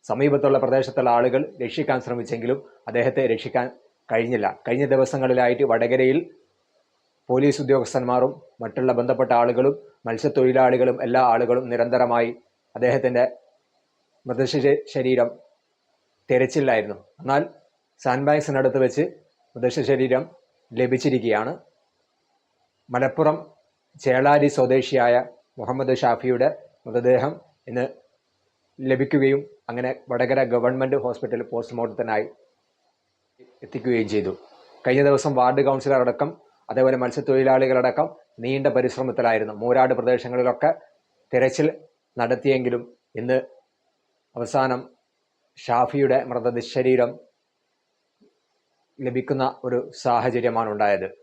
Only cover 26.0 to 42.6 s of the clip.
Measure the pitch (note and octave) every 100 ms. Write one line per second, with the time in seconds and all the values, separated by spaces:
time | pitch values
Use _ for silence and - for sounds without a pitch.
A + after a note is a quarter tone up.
26 | B2 A#2 B2+ B2 C#3+ - - _ B2 A#2
27 | B2 B2+ C3+ E3 _ _ - A#2+ C3 -
28 | _ _ _ _ _ _ _ - C3 C3
29 | C3+ D3 C3+ C#3 C#3+ - - A#2+ B2+ C3
30 | - A#2+ B2+ C3+ B2 A#2+ A#2+ C3 C3 C#3
31 | A#2+ A#2 A#2 A#2 A#2 A#2 A2+ A#2+ A#2 G#2
32 | A2+ G#2+ G#2+ - _ _ _ _ _ _
33 | _ _ _ _ - _ - A#2+ B2 A#2
34 | G#2 G#2 F#2+ F#2 - - - - B2+ C3
35 | C#3+ C#3 D3+ C3 B2 C3+ C#3 C3+ C#3 C3+
36 | B2 A#2+ D3 E3 _ _ - A#2+ C3 B2+
37 | B2 C3 C#3 C3 C3+ C3 C3 B2+ B2 C3+
38 | E3 - _ - A#2 C#3 C#3 B2+ B2 -
39 | C3 G#2+ A#2 A2+ G#2+ G#2+ A#2 B2 B2+ C3
40 | A#2 B2 B2 B2 B2 - C#3+ - - _
41 | _ _ _ B2+ C3 - D#3 - - _
42 | _ - A#2 B2 C#3 B2+